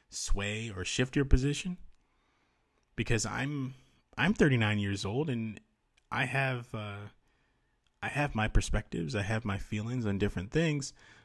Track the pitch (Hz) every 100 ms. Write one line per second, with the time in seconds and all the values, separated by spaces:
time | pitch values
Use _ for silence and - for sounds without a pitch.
0 | _ - - 98 101 107 113 95 90 -
1 | 127 143 135 131 139 143 185 180 - -
2 | _ _ _ _ _ _ _ _ _ -
3 | 113 113 113 110 135 147 131 - _ _
4 | _ - 151 208 165 123 107 104 101 98
5 | 98 120 160 120 110 - - _ _ _
6 | - 123 131 135 135 123 117 110 104 101
7 | 101 - _ _ _ _ _ _ _ _
8 | 208 143 143 110 107 - - 104 - 110
9 | 147 104 101 113 104 95 - 107 113 127
10 | 107 98 104 90 98 156 165 147 135 -
11 | - -